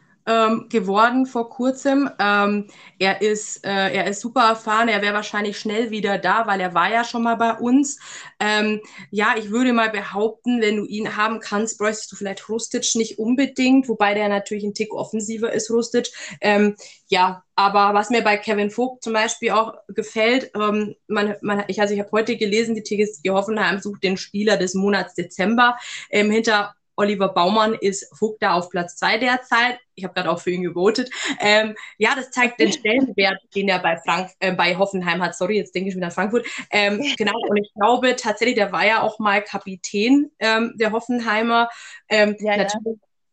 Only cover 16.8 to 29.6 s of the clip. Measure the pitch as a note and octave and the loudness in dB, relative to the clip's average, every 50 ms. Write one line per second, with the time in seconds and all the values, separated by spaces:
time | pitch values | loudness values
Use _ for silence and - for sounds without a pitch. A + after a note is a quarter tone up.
16.8 | - - - - _ - F#3+ F3+ F#3 F#3 F3+ - - _ _ - G3 G3+ G3 G3+ | -10 -20 -20 -20 _ 0 2 4 4 2 0 -4 -12 _ _ 2 2 4 4 4
17.8 | G3+ G3+ G#3 G#3 G#3+ - B3 A#3 G#3 G#3+ G#3 G3+ - A3+ G#3+ G#3 G#3 G#3 G3+ - | 4 4 4 2 2 2 2 2 4 2 2 0 0 -2 -2 0 -2 -2 -2 -2
18.8 | B3 B3+ B3+ - - A#3 A3 A3 A3 A#3 - - A#3+ A3+ F#3+ G#3+ A3 A3 - - | -4 -4 -4 -8 -6 -2 0 0 0 0 -2 -2 -2 0 2 0 0 -2 -6 -14
19.8 | - - G3 - G#3+ - - A3 A3 A#3 B3 C4 - - - G#3 G#3+ G#3 G#3 G#3+ | -18 -10 -6 -6 -6 -4 -2 0 2 2 2 2 0 -4 -4 -2 -2 0 0 -2
20.8 | G#3+ G#3 - - _ - G#3 G#3+ G3+ G#3 G3+ - - G3+ G3+ G3+ G3+ - F#3+ A3 | -2 -4 -8 -12 _ -4 -2 -2 0 -2 -2 -4 -4 -4 -2 -2 -2 -4 -2 0
21.8 | G#3 G3+ G#3 G3+ G3+ - - G#3+ A3 A#3 A#3 A3+ A3 G3+ G3+ A3 A#3 A3 A3+ G#3+ | 0 0 0 -2 -4 -2 -2 0 0 0 -2 -2 -2 0 0 0 0 0 -2 -4
22.8 | G#3 - G#3+ G3+ G#3 G#3 G#3+ - - F#3+ F#3+ F#3+ G3 G#3+ A3 G#3+ G3 F3 F3 G3 | -4 -2 0 0 0 0 -2 -4 -2 0 0 0 0 0 0 0 0 0 0 -2
23.8 | - G#3 G3+ - - F#3 F#3+ F#3 - - - G2+ G#2+ G#3+ G3+ - F3+ F#3 F#3 F#3+ | -4 -8 -6 -4 -2 -2 -2 -2 -6 -6 -6 -2 0 2 2 2 2 0 0 0
24.8 | F#3+ G3+ G3+ F#3+ F3+ - - - E3+ - - - F#3 G3+ A#3 A#3 B3 A#3+ A#3+ A#3+ | 0 2 2 0 -2 -4 -6 -8 -8 -6 -4 -2 0 2 4 4 4 4 2 0
25.8 | - - - - - - - G#3 G#3 G#3+ G#3+ A3+ A3+ A3+ G#3+ G#3 G3+ - - _ | -6 -12 -12 -14 -8 -2 2 2 4 4 2 2 2 2 2 2 0 -2 -8 _
26.8 | _ _ _ - G3+ G3+ G#3 F#3+ G3 F#3+ F#3+ F3+ F3 F#3 G#3+ A3 G#3+ A3 A3+ - | _ _ _ 0 0 0 2 2 0 2 2 2 2 4 4 4 4 2 2 0
27.8 | - G3 F#3+ - - - - - G#3+ A3 G#3+ - G#3+ G3 F3 F3+ F3 - - F3+ | 0 -2 -2 -2 -8 -16 -6 -4 -4 -4 -2 0 0 0 2 0 -2 -2 -4 -4
28.8 | F3 F3 - - F#3 F3+ G#3+ A3+ B3+ B3 B3 B3+ B3+ - B3 A#3 | -6 -6 -4 -2 0 0 0 2 2 0 0 -2 -2 0 0 2